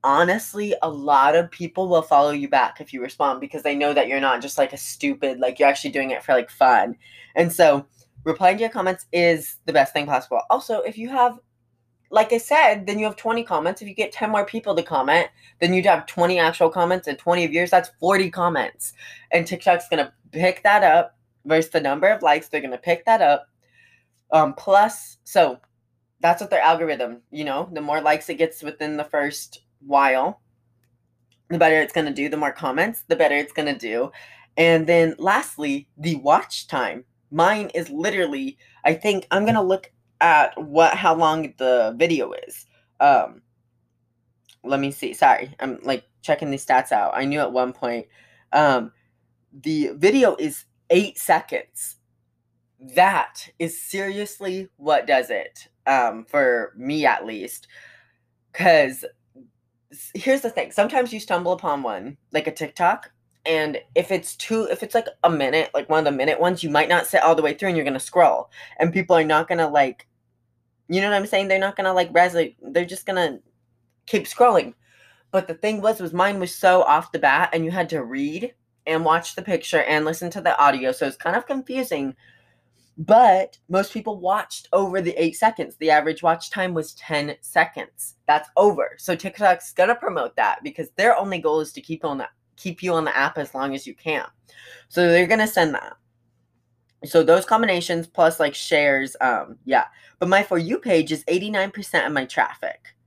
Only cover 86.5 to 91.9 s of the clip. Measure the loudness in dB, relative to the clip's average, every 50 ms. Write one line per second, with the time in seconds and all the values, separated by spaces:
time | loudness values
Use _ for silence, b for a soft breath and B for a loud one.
86.5 | -6 -6 -6 -4 -4 -6 -8 -8 -14 -20 -10 -6 -4 -4 -4 -6 -10 _ -16 -4
87.5 | -2 0 -2 0 -4 -14 -14 -14 _ -16 -16 -16 _ _ _ 0 0 0 0 -2
88.5 | _ 4 4 4 2 0 -6 -6 -8 _ -6 -6 -6 -6 -6 -14 -8 0 2 2
89.5 | 2 2 -2 -12 0 0 2 2 2 -2 -4 -6 -4 -4 -6 -4 _ -2 0 0
90.5 | 0 -4 -8 -14 -12 -12 -14 -12 _ 0 2 2 4 2 0 -4 -6 -4 -2 -2
91.5 | -2 -2 -2 -4 -10 -20 -12 -12